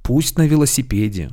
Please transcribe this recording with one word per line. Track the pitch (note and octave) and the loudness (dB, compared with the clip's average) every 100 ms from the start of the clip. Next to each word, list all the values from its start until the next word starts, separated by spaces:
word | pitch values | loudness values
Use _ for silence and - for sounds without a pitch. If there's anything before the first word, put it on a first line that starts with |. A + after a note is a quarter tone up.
Пусть | - C3+ D#3+ - | 0 0 0 0
на | D#3 | 2
велосипеде | D3+ C#3+ - B2+ G2+ G#2+ G2+ C#2 | 4 2 0 -2 -2 -2 -4 -10